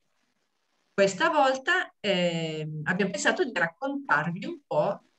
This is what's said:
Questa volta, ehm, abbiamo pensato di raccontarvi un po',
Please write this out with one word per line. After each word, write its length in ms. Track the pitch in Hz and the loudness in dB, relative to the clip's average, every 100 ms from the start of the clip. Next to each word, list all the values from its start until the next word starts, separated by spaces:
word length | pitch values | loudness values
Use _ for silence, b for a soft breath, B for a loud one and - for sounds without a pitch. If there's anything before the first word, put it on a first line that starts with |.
| _ _ _ _ _ _ _ _ _ | _ _ _ _ _ _ _ _ _
Questa 380 | - 196 - 320 | 2 2 4 0
volta, 640 | 311 269 262 262 359 - _ | 4 2 2 0 0 -2 _
ehm, 840 | 214 180 175 165 160 156 156 156 | -2 0 0 0 -4 -4 -6 -6
abbiamo 260 | 151 185 190 | -4 0 0
pensato 320 | 180 262 226 | 0 0 2
di 100 | 302 | 0
raccontarvi 920 | 196 165 - 269 285 - 147 175 170 | 0 -2 -2 -6 -4 0 0 2 -4
un 160 | 330 339 - | -8 -10 -4
po', 340 | 151 185 196 _ | 0 0 -2 _